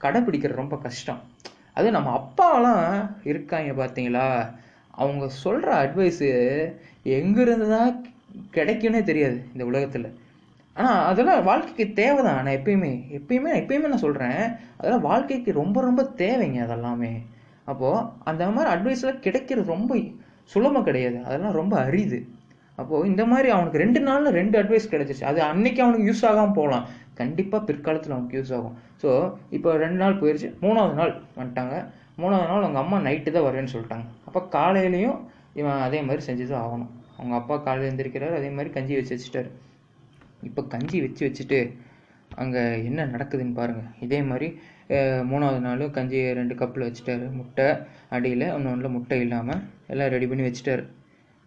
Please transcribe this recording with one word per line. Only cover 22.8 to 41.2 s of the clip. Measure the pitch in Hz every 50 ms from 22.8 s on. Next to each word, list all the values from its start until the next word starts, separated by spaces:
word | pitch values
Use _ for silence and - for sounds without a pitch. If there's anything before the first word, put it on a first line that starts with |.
| 127 123 156 147 160
இந்த | 202 190 185 226
மாதிரி | 233 240 262 269 254
அவனுக்கு | 220 185 175 165 151 151
ரெண்டு | 170 220 247 311
நாள்ல | 277 269 262 285 294 285
ரெண்டு | 202 170 185 214 214 214 202
அட்வைஸ் | 202 226 220 214 -
கிடைச்சிருச்சு. | - 151 143 139 139 135 -
அது | 139 143 165
அன்னைக்கு | 156 151 156 180 220 247 240 254
அவனுக்கு | 254 240 233 226 208 202
யூஸ் | 233 - -
ஆகாம | 226 208 214 214 208 -
போகலாம், | 160 151 143 131 123 120 - - - - - -
கண்டிப்பா | - 123 131 156 165 190 196 208 214
பிற்காலத்துல | 214 - 143 143 - 165 156 156 156 -
அவனுக்கு | 139 127 123 123 127 135
யூஸ் | 135 131 131
ஆகும். | 120 120 113 - - - - - -
So, | - 147 127 135 170 185 190 - - -
இப்போ | - - 143 170 160 156
ரெண்டு | 156 160 175
நாள் | 185 185 196 196 196
போயிருச்சு, | 170 151 156 151 233 - - -
மூணாவது | - 196 220 226 208 170 147
நாள் | 147 165 160 - - - - -
வந்துட்டாங்க. | - 127 127 120 127 127 127 135 139 - - - - - _ _ -
மூணாவது | 165 185 202 190 175 165
நாள் | 180 208 202
அவங்க | 165 147 135
அம்மா | 139 175 196 196
நைட்டு | 160 131 143 156 139 160
தான் | 156 170 156
வரேன்னு | 135 127 131 135 127 -
சொல்லிட்டாங்க. | 117 110 - 113 113 117 - - - _
அப்போ | - - 185 180 -
காலையிலயும் | - 147 151 175 190 190 185 185 180 175 196 254 277 - - - - - - _ _
இவன் | - 147 143 139 139
அதே | 131 127 139 151
மாதிரி | 147 131 139 151 -
செஞ்சு | - 127 123 123 123
தான் | 143 131
ஆகணும். | 113 117 117 120 120 120 - - - - - -
அவங்க | 127 123 120
அப்பா | 120 120 120 147 147
காலையில | 143 135 131 131 135 135 131
எந்திரிக்கிறாரு, | 131 135 131 123 139 139 156 170
அதே | 156 139 139
மாதிரி | 139 139 143 160
கஞ்சி | 147 139 131 135 143
வச்சு | 139 123 127 127
வச்சுட்டாரு. | 120 123 - - 131 120 - - - - - _ _ _ _ _ _ _ - _ _ - - _ _ -
இப்போ | - 120 - -
கஞ்சி | - - 120 143 156 - 180
வச்சு | 143 127 - -